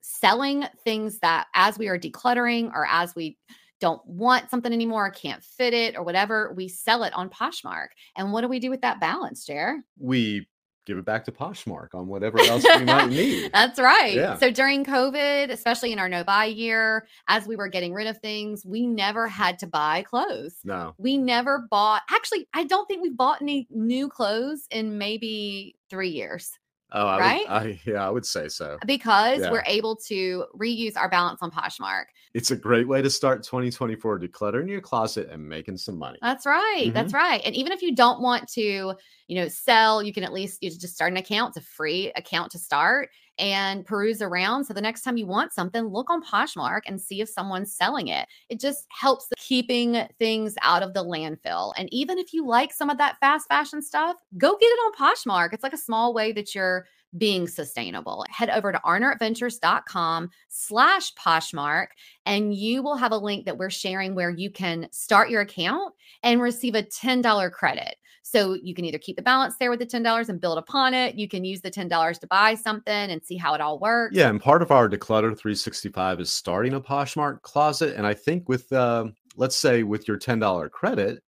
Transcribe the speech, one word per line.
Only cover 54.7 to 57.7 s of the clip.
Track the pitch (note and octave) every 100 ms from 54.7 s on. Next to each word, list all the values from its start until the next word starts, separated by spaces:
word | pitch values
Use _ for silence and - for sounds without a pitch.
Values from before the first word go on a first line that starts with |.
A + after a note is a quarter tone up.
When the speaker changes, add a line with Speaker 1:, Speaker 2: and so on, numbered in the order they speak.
| A#4 A4+
Speaker 1:
on |
Poshmark. | G#4 C#4+ A#4+ - F#3+ E3+
It's | A3
like | C4+
a | C#4+
small | - A3+ A#3+
way | A3+ G#3+
that | G#3 G#3
you're | G3+ F#3 F3+ F#3 _ _ F3
being | G#3+ F#3+ F3
sustainable. | - D3